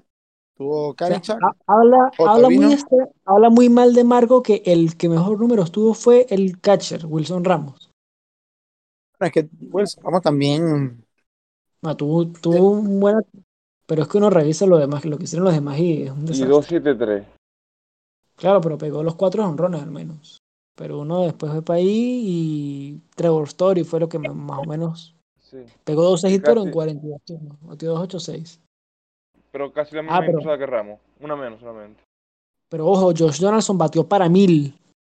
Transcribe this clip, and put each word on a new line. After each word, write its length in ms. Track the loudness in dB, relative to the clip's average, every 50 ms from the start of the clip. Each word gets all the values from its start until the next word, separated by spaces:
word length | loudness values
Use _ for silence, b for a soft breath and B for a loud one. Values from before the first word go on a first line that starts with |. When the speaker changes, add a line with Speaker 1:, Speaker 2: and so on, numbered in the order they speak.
| _ _ _ _ _ _ _ _ _ _ _ -14
Speaker 1:
Tuvo 320 | -10 -10 -8 -8 -8 -10
Speaker 2:
O 60 | -8 -8
sea, 100 | -6 -4
Speaker 1:
Karinchak, 320 | -4 -6 -6 -8 -8 -2
Speaker 2:
ha-, 140 | -2 -4 -4 _ _
habla, 460 | 0 4 6 6 6 6 6 4 2 0 0
habla 300 | 2 4 6 6 6 6
muy 160 | 6 6 4
Speaker 1:
Ottavino. 80 | 4 4
Speaker 2:
este, 220 | 2 0 2 2 2 2 0 _ _ -2
habla 240 | 2 4 6 6 6
muy 200 | 6 6 6 6
mal 260 | 6 6 6 6 6
de 80 | 6 4
Marco 400 | 4 4 4 4 4 4 2 4
que 180 | 2 0 0 2
el 300 | 2 2 2 2 0 -2
que 140 | -2 -2 0
mejor 300 | 0 0 0 0 -2 0
números 320 | 0 0 2 0 0 -2
tuvo 240 | -2 0 0 0 0
fue 320 | 2 4 4 6 6 4 2
el 300 | 0 -2 -2 -2 -4 -2
catcher, 440 | 2 2 2 2 2 -4 -12 -12 -10 -8
Wilson 360 | -6 -6 -6 -4 -6 -4 0
Ramos. 440 | 0 0 -2 -2 -8 -16 _ -20 _ _ _ _ _ _ _ _ _ _ _ _ _ _ _ _ _ _ _ _ _ _ _ _ _ _ -6
Speaker 1:
Bueno, 100 | -6 -2
es 40 |
que 180 | -2 -2 -4 -4 -10 -20 -18 -8
Wilson 320 | -4 -4 -4 -4 -6 _ -4
Ramos 180 | -2 -2 0
también 840 | 2 0 0 0 0 0 0 0 0 -2 -2 -2 -4 -6 -8 -14 _ _ _ _ _ _ _ _ _ _ _ _ _ _ _ _ -8
Speaker 2:
Ah, 140 | -8 -6 -6
tuvo, 300 | -4 -2 -2 -2 -2 -4
tuvo 420 | -6 -6 -2 0 2 4 4 4
un 300 | 2 2 -2 -2 -2 0
buen, 160 | 2 2 2 0 -2 _ _ -20 _ _ _ _ _ _ _ _ _ -6
pero 160 | -4 -4 -4
es 40 | 0
que 120 | 0 2
uno 100 | 2 4
revisa 380 | 4 4 2 2 0 0 2 4
lo 100 | 4 4
demás, 260 | 4 0 -4 -6 -6
lo 140 | -8 -8 -8
que 60 | -10
hicieron 220 | -8 -6 -2 0
los 80 | 0 0
demás 240 | 0 -2 -4 -4 -2
y 240 | -2 -2 -2 -4 -4
es 80 | -8
un 80 | -10 -10
Speaker 3:
Y 60 | -8 -6
Speaker 2:
desastre. 200 | -4 -4 0 2
Speaker 3:
dos 180 | 2 2 2 0
siete 260 | -4 -4 -2 -2 -2
tres. 320 | -2 -2 -4 -4 -4 -6 -12 _ _ _ _ _ _ _ _ _ _ _ _ _ _ _ _ _ _ _ _ _
Speaker 2:
Claro, 260 | -6 0 2 2 2
pero 160 | 2 -2 -6 -6
pegó 240 | -8 -8 -8 -6
los 140 | -6 -6 -4
cuatro 280 | -2 -4 -2 -2 -2 -4
jonrones 380 | -4 -4 -4 -4 -4 -4 -6
al 80 | -10 -12
menos. 480 | -14 -14 -14 -16 -16 -18 _ -20 -20 _ _ _ _ _ _ _ _
Pero 240 | -18 -16 -14 -12 -12
uno 240 | -10 -6 -4 -4 -4
después 280 | -4 -4 -8 -8 -8
fue 120 | -8 -8 -6
pa' 100 | -4 -2
ahí 460 | 0 0 0 0 -2 -2 -4 -4 -6 -6
y 800 | -6 -4 -4 -4 -4 -6 -6 -8 -8 -10 -12 -14 -16 -16 -18 _ _ _
Trevor 300 | -4 -2 0 0 0 -2 -6
Story 360 | -6 -2 0 0 0 0 -2
fue 160 | -4 -4 -4
lo 80 | -4 -4
que 120 | -6 -8
me-, 100 | -10 -10
más 300 | -10 -12 -12 -12 -12 -10
o 60 | -10
menos 500 | -10 -8 -8 -8 -8 -8 -10 -16 _ _ _ _ _ _ _
Speaker 3:
Sí. 180 | _ _ -20 -20 -20 -20 b b -8
Speaker 2:
pegó 200 | -4 -2 0 2
dos 200 | 2 2 2 0
Speaker 3:
Y 40 | 0
Speaker 2:
hits, 160 | 0 2 2
pero 160 | 2 2 2
en 60 | 0 -4
Speaker 3:
casi 60 | -4
Speaker 2:
cuarenta 320 | -4 -6 -6 -8 -10 -12 -14
y 20 |
dos 120 | -16 -16 _
turnos. 320 | -18 -18 -18 -18 -20 -20 -20 -20
Batió 260 | -20 -18 -12 -8 -6
dos 100 | -6 -6
ocho 200 | -6 -8 -10 -12
seis. 400 | -12 -12 -14 -14 -16 -18 -20 _ _ _ _ _ _ _ _ _ _ _ _ _ _ _ _ _ _ _
Speaker 3:
Pero 220 | -12 -10 -10 -10 -6
casi 220 | -8 -8 -8 -8
la 60 | -10
Speaker 2:
Ah, 20 | -8
Speaker 3:
misma 160 | -4 -2 -2
Speaker 2:
pero 120 | 0 0 -2
Speaker 3:
impulsada 240 | -4 -2 -4 -6 -6
que 60 | -6 -6
Ramos. 320 | -6 -6 -6 -8 -14 _ _ _ _ _
Una 160 | -12 -12 -12
menos 240 | -10 -10 -14 -16 -16
solamente. 400 | -20 -20 -20 -20 -20 -20 -20 _ _ _ _ _ _ _ _ _ _ _ _ _ _ -14
Speaker 2:
Pero 180 | -10 -4 0 2
ojo, 240 | 2 4 2 2 2 2
Josh 220 | 0 0 0 0
Donaldson 360 | 0 0 0 0 0 0 0 0
batió 300 | 0 0 0 -2 0 2
para 220 | 2 2 4 4
mil. 440 | 4 4 6 6 4 2 0 -2 -10 _ _ _ _ _ _